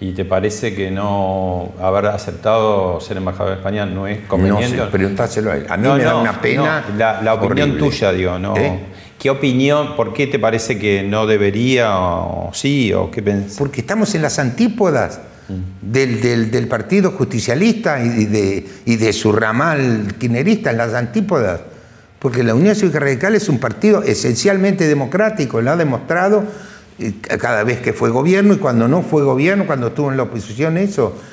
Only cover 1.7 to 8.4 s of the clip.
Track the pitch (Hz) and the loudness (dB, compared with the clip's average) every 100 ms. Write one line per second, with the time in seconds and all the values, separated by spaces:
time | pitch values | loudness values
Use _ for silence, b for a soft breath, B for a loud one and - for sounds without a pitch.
1.7 | 92 92 98 104 101 - 87 107 113 110 | -6 -2 2 0 -2 -6 -6 0 2 2
2.7 | 101 92 85 - 95 92 90 98 95 98 | 2 0 -2 -6 -6 -6 -4 -4 -4 -4
3.7 | 107 101 95 98 104 - 95 95 104 120 | -4 -4 -6 -6 -8 -4 0 2 2 0
4.7 | 127 110 95 98 98 123 107 107 73 71 | -2 -2 0 0 0 -2 -2 -2 -2 -2
5.7 | 87 127 139 117 - 113 101 123 135 156 | 0 2 2 2 2 0 0 0 0 0
6.7 | 156 104 104 113 107 107 110 101 131 147 | -2 -4 0 0 0 0 2 2 2 0
7.7 | 147 147 - 101 92 92 90 | 2 0 0 0 2 0 -2